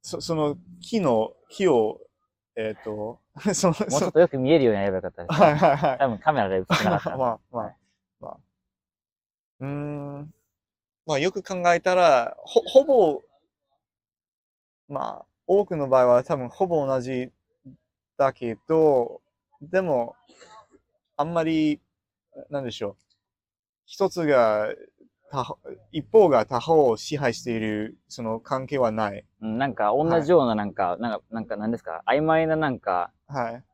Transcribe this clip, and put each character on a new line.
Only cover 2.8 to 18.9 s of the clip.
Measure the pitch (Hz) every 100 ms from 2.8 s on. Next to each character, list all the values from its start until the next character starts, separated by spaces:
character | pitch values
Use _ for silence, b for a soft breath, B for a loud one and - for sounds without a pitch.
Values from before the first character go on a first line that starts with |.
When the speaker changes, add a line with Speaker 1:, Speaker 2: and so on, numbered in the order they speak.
Speaker 1:
と、 | - 107 107 120 _ -
<laughs> | 208 185
そ | 185
の、 | 160 185
Speaker 2:
も | 143
う |
ち | 185
ょ |
っ |
と | 156
よ | 170
く | 139
見 | 127
え | 160
る | 127
よ |
う | 101
に |
や | 98
れ |
ば | 95
よ |
か | 90
っ |
た | -
で | 87
す | 156
ね。 | 175
Speaker 1:
は |
い、 | 147
は | 165
い、 | 139
は | 151 131
い。 |
Speaker 2:
多 | 139
分 | 110
カ | -
メ | 143
ラ | 98
で | 95
映 |
っ | 92
て | 165
な | -
か | 101
っ |
た。 | 160
Speaker 1:
<laughs> | 131
ま | 127
あ、 | 110 _
ま | 120
あ、 |
Speaker 2:
は | 107
い。 | - _ _ _ _
Speaker 1:
ま | 85
あ。 | - _ _ _ _ _ _ _ _ _ _ _ _
う | 131
ー |
ん。 | 143 147 147 143 143 151 _ _ _ _ _ _ _ -
ま | 147
あ、 |
よ | 170
く | 196
考 | - 185 175
え | 170
た | 185 180
ら、 | 175 131 117 -
ほ-、 | - - -
ほ | 269
ぼ、 | 294 262 175 143 _ _ _ _ _ _ _ _ _ _ _ _ _ _ _ _ _
ま | 139 55 50
あ、 | - _ -
多 | 190 202
く | 165
の | 139
場 | 131
合 | 123
は | 123
多 | 131 147
分 | 123
ほ | - 190
ぼ | 165 135
同 | 131
じ | 123 127 127 _ _ _ 135 - _ _ _ _
だ | 139
け | - 120 110 _
ど、 | 160 156